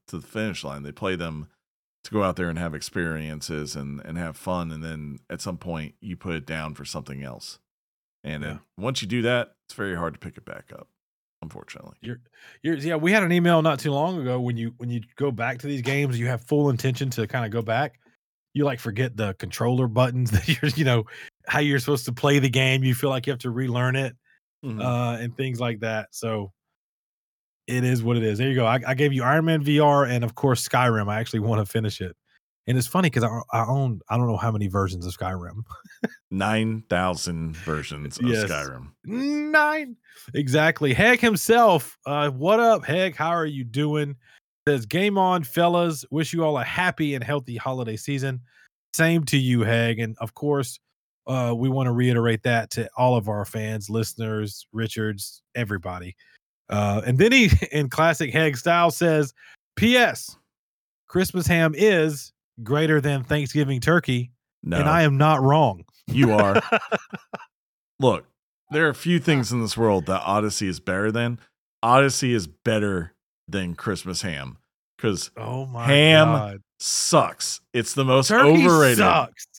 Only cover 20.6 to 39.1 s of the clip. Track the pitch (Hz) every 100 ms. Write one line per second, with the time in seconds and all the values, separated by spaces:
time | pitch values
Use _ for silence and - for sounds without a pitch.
20.6 | 151 139 135 120 107 - - _ - 147
21.6 | 147 143 127 143 - 123 143 143 131 131
22.6 | 131 131 131 123 143 131 123 127 127 117
23.6 | 127 120 127 131 131 123 _ _ _ _
24.6 | 135 110 123 120 120 117 117 120 135 117
25.6 | 123 110 113 110 107 - 113 110 98 _
26.6 | _ _ _ _ _ _ _ _ _ _
27.6 | - 127 123 127 113 120 110 104 131 131
28.6 | 113 127 127 131 147 135 123 156 165 160
29.6 | 143 147 147 143 131 123 117 - 139 120
30.6 | - 127 123 110 101 107 120 113 107 110
31.6 | 101 117 110 - 92 - _ _ _ _
32.6 | - 127 120 185 180 123 113 113 - 113
33.6 | 113 139 135 104 - 113 123 101 117 107
34.6 | 101 98 95 92 90 - 92 92 85 104
35.6 | 113 - _ - - - _ 95 98 110
36.6 | 110 110 - 90 92 85 - 82 80 80
37.6 | 90 78 71 73 73 - 123 113 104 76
38.6 | 69 64 67 _ -